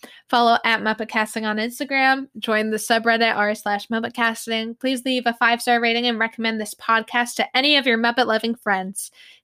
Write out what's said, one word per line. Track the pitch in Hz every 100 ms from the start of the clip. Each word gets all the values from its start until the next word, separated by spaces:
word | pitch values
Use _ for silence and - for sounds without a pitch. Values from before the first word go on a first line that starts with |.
| - - -
Follow | 240 233 233
at | 226 220
Muppet | 214 214 220
Casting | 226 214 226
on | 220 214
Instagram. | 233 240 277 269 262 269 269 226
Join | 214 214 220
the | 220
subreddit | - 226 226 226 226 208
r | 208
slash | 220 208 202 -
Muppet | 226 226
Casting. | 247 226 220 - 226 226 233
Please | 262 262
leave | 262 254 247
a |
five-star | 233 233 240 247 240
rating | 233 233 240
and | 226
recommend | 226 - 226 220
this | 208
podcast | - - 226 220 240 240
to | - 208 254
any | 285 285
of | 247
your | 226
Muppet-loving | 233 233 226 220 233
friends. | 233 220 190 185 - - - - -